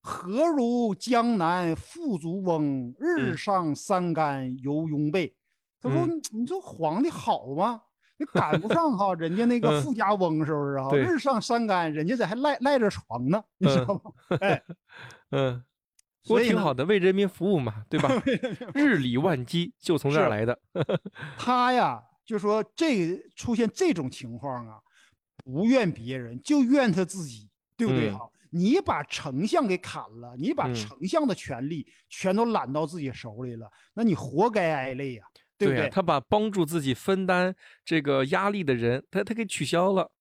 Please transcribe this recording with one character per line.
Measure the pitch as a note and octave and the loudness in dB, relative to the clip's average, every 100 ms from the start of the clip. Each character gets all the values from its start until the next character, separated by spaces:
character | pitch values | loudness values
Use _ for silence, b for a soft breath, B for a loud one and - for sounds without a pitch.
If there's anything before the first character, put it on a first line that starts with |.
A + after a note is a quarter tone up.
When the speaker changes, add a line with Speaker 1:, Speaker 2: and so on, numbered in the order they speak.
Speaker 1:
何 | - - F3 A3 E4+ | -10 -10 -4 2 2
如 | D4 A#3 A#3+ A#3 | 2 2 2 0
江 | F#3+ A#3 A#3+ A#3 A3 | -2 0 2 4 2
南 | E3 F3+ F3 D#3+ | 2 2 0 -2
富 | - E4 D#4+ F3+ | -8 -8 -4 -4
足 | E3 F#3+ | -4 -4
翁， | F#3 D#3+ D3 C3+ B2 C3 | -2 0 0 -2 -6 -4
日 | D4+ E4+ B2+ D3+ | -2 0 0 -2
上 | - F#3+ E3 | 0 0 0
三 | C#3 - F#3 F3+ | -4 -2 0 0
竿 | D#3+ D3+ C3+ C3 C3 | 0 0 -2 -6 -6
游 | C3 D3+ D#3+ | -4 -4 -2
拥 | D3 D3+ | -2 0
背。” | F#3 E3+ | 0 -2
Speaker 2:
嗯。 | _ _ _ _ _ | _ _ _ _ _
Speaker 1:
他 | B3 | 0
说：“ | D4+ F4 | 0 0
Speaker 2:
嗯。 | E4 - | -2 -6
Speaker 1:
你 | G#3+ B3 | -6 -4
说 | F#4 | -6
皇 | - - D#3+ F3 | -8 -4 -2 0
帝 | D#4+ | -2
好 | F3 - E3+ A#2+ | -2 -2 -2 -2
吗？ | C#3+ G#3+ A3+ _ _ _ _ | -2 -2 -2 _ _ _ _
你 | D4+ | -2
赶 | - E3+ E3+ | 0 2 0
不 | G3+ | 2
上 | E4 D#4+ G3 | 2 2 2
哈， | G3+ F3 | 0 0
Speaker 2:
<laughs> | |
Speaker 1:
人 | D#3+ | -2
家 | F#3 A#3+ | 2 2
那 | A#3+ | 4
个 | - D3 | 4 2
富 | C#4+ | 0
家 | A3 G3 | 0 2
翁， | G#3 F3+ D#3 | 2 2 2
Speaker 2:
嗯。 | D3+ | 0
Speaker 1:
是 | |
不 | D3+ C#3+ | -2 -2
是 | C#3 | -2
哈？ | C3 | 2
Speaker 2:
对。 | C#3+ | 2
Speaker 1:
日 | E4 D#4 | 2 2
上 | C#4 A#3 | 2 0
三 | - A#3 A3+ | 0 0 2
竿， | F#3 E3 | 0 0
人 | D3+ D#3+ | -2 -2
家 | B3 | 0
这 | F3+ | -2
还 | A3+ | 0
赖， | D4 C#4 | 0 2
赖 | C4 C#4 | 2 4
着 | G#3 | 2
床 | - - A#2 B2+ | 0 -8 -4 0
呢， | G#3 - _ | 0 -2 _
Speaker 2:
嗯。 | F3 | 4
Speaker 1:
你 | |
知 | C3 | 4
道 | B2 | 2
吗？” | G3 - - _ | -4 -6 -20 _
Speaker 2:
<laughs> | F3+ | 0
Speaker 1:
哎。 | G3 - - E3+ _ B B B B | 2 0 -4 -20 _ B B B B
Speaker 2:
嗯。 | C#3 C3 B2 - _ _ _ _ _ | -2 0 -2 -12 _ _ _ _ _
Speaker 1:
所 | - A3+ | 2 4
以 | A#3+ | 4
呢， | |
Speaker 2:
我 | G3 | 2
挺 | |
好 | F3 | 2
的， | B2+ | 0
为 | D#3 G#3 | 2 4
人 | F3+ | 4
民 | F#3+ G3 | 4 0
服 | - F3+ | 0 0
务 | F3+ | 0
嘛， | A#2 G#2+ - | 0 -6 -4
对 | - | 0
吧？ | - B3+ | 2 2
Speaker 1:
<laughs> | C4+ | 0
为 | |
人 | A#3 B3+ | -2 -4
民 | |
服 | F3 A3+ | -8 -6
务。 | |
Speaker 2:
日 | C#4 D4 F3+ | 2 4 4
理 | B2+ A#2+ | 2 2
万 | F3+ C#3+ A#2+ | 2 0 -2
机， | E3+ F3 _ | -2 -2 _
就 | - D#3 | -2 0
从 | C#3 | 2
这 | D3+ | 2
儿 | C3+ | 2
来 | G#2+ | 2
的。 | A2+ A#2+ _ | 0 -2 _
Speaker 1:
是。 | - D#3 F#3 G3+ B D3+ - | -6 -2 -2 -4 B -16 -6
他 | - B3 B3 | 0 2 4
呀， | B3 D3+ A2+ _ _ - | 4 2 -2 _ _ -6
就 | G#3+ | -2
说 | G#3 A3 G#3 - | 2 0 0 0
这， | E4 A3+ E3 F#3 - | 2 2 0 -4 -10
出 | - - | -8 -2
现 | A3+ E3+ | 0 0
这 | - F4+ | 2 0
种 | F3 C3 | 2 -2
情 | - B2 A#2 | -8 -12 -10
况 | C#3 B2 A2+ | -8 -8 -12
啊， | G#2+ b b b b _ - | -20 b b b b _ -20
不 | - C3+ | -8 0
怨 | A3 C4 G3 | 4 4 2
别 | A2+ A#2 C3 | -2 -8 -10
人， | A#2 B2 | -10 -12
就 | - D4 | 0 2
怨 | A#3+ C#4+ B3 | 4 4 4
他 | F3 F3+ | 2 -2
自 | G3 | -4
己， | D3+ A2+ G#2 _ _ | -12 -14 -20 _ _
对 | - A3+ | -4 0
不 | |
对 | C3 A2 | 2 0
哈？ | G2+ A#2 | -4 -12
Speaker 2:
嗯。 | _ _ | _ _
Speaker 1:
你 | E3+ F#3+ F4 | 0 2 2
把 | G4 D#3+ | 2 -4
丞 | C#3+ - D3+ C3 G#3 | -4 -8 -6 -4 0
相 | F4 A#3 | 2 2
给 | F3+ | -2
砍 | - D#3 A2 A2+ | -4 -12 -14 -16
了， | A#2+ B2 | -16 -6
你 | F#3+ | -4
把 | - C#3+ | -2 -2
Speaker 2:
嗯。 | |
Speaker 1:
丞 | A#2+ G#2+ C3+ F#3 | -4 -8 -8 -2
相 | E4 C#4+ | 0 0
的 | |
权 | F3+ - B2 C3+ | -2 -6 -8 -6
力 | E3 - b b | -8 -10 b b
全 | - F#3+ G3 | -4 -2 0
都 | |
揽 | A#3 G#3 B2+ | 0 0 -2
到 | D3 | -4
自 | D#3+ F3 | -4 -6
己 | C3+ | -8
手 | A2+ A#2+ G#2+ | -8 -14 -12
里 | B2+ A2+ | -10 -10
了， | G#2+ b b | -16 b b
那 | - | 0
你 | A#3 | 0
活 | D#3+ C3 C#3 A#3 | 0 -2 2 2
该 | G#3+ E3+ | 2 0
挨 | D3 C3 | 0 -4
累 | B2+ C#3 | -6 -8
呀， | A#2 - b b _ | -8 -16 b b _
对 | G3+ | 0
不 | |
对？ | B2+ | 2
Speaker 2:
对 | A#2+ | 0
呀， | |
他 | F#3+ | 0
把 | E3+ C#3+ | 2 0
帮 | - G#3 A3 | 2 0 2
助 | G3 D#3 | 0 0
自 | E3+ | 0
己 | C3+ | 0
分 | A#2+ - F#3+ F#3 | -2 0 0 2
担 | F3+ F3+ F#3 b b | 2 2 -2 b b
这 | - E3 | -2 0
个 | C#3+ C3+ C3+ | 2 2 2
压 | F3+ G3 | 2 0
力 | G3+ | 0
的 | D3+ | 0
人， | B2 A#2 C3 - | 2 2 0 -2
他， | F#3+ | -4
他 | G3+ | -2
给 | A3 G#3+ | -4 -4
取 | - | -4
消 | C3+ E3+ F#3+ | 0 2 2
了 | F#3+ - _ | 2 -2 _